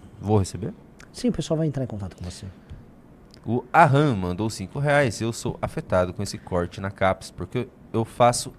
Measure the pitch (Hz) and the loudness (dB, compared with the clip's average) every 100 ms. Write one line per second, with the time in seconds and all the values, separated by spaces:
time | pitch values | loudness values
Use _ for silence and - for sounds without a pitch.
0 | - - 98 107 92 90 - - - - | -20 -8 2 2 2 -4 -8 -10 -18 -20
1 | - - 247 - - 156 160 135 131 104 | -20 -4 -2 0 -2 0 0 -2 -6 -6
2 | 98 - 87 - 95 - - - - - | -10 -10 -12 -12 -14 -16 -18 -18 -18 -20
3 | - - - - - 120 - 156 165 139 | -20 -20 -20 -12 -4 -4 2 6 6 6
4 | 151 104 90 90 110 - 95 143 147 143 | 4 2 -2 -2 -2 -4 -8 -2 2 4
5 | 135 - 113 110 120 - 107 - - 92 | 2 0 -4 -4 -6 -6 -6 -6 0 2
6 | 90 87 101 90 - 90 87 - 98 95 | 2 -2 -8 -8 -4 -4 -2 -6 -8 0
7 | 95 95 - - 90 127 113 - - 110 | 0 0 -6 -14 -8 -6 -8 -12 -6 -4
8 | 113 - 120 123 - | -2 4 4 4 -4